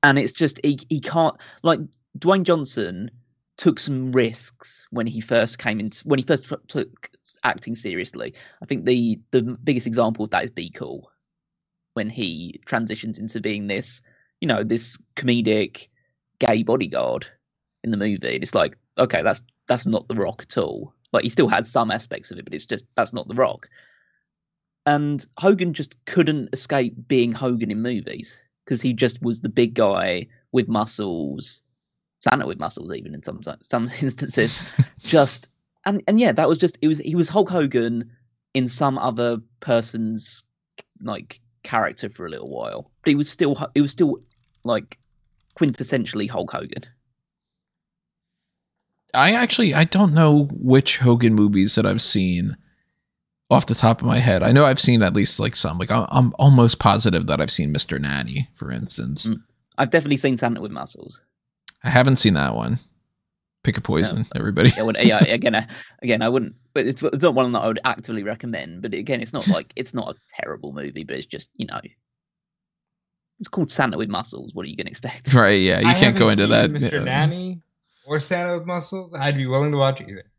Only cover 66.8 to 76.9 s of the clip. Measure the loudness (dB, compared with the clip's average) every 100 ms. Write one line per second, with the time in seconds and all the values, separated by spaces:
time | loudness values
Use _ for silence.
66.8 | -2 -2 -4 2 2 4 0 0 -2 -2
67.8 | -2 -4 -8 -8 -6 -8 -8 -10 -10 -10
68.8 | -8 -8 -4 -6 -6 -4 0 -2 -2 -12
69.8 | -10 -8 -10 -14 _ -12 -10 -10 -12 -12
70.8 | -12 -12 -12 -12 -10 -16 -18 _ -10 -10
71.8 | -16 _ _ _ _ _ _ _ _ _
72.8 | _ _ _ _ _ _ -10 -4 -2 0
73.8 | -2 -2 -6 -6 -8 -14 -14 -12 -12 -10
74.8 | -12 -10 -14 -10 4 6 8 6 6 4
75.8 | 4 6 6 6 4 6 4 6 4 2
76.8 | -2